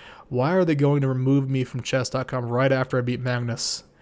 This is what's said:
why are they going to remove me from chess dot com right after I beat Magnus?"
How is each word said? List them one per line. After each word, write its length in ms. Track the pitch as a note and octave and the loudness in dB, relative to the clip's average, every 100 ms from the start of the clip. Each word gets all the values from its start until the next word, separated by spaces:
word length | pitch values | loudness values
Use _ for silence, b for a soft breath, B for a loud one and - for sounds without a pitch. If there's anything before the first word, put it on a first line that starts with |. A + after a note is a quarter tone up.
| B B B | B B B
why 220 | B2 C#3+ | 0 2
are 120 | F#3 | 2
they 100 | E3 | 2
going 260 | C#3+ C#3+ D3 | 2 2 2
to 80 | C3+ | 0
remove 400 | C3 C3 C#3 C3+ | 0 2 2 2
me 160 | C3 | -2
from 160 | B2 B2 | -2 -6
chess 300 | - C3+ A#2+ | -2 -2 -2
dot 180 | C3 C3 | -4 -4
com 200 | C3 A#2+ | -4 -2
right 240 | A#2+ C3+ | 2 2
after 260 | C3 - C3 | 2 0 -2
I 40 | |
beat 180 | B2 B2 | -2 -2
Magnus?" 640 | B2+ B2 A#2+ A2+ - - - b | -2 -2 -4 -4 -6 -8 -12 b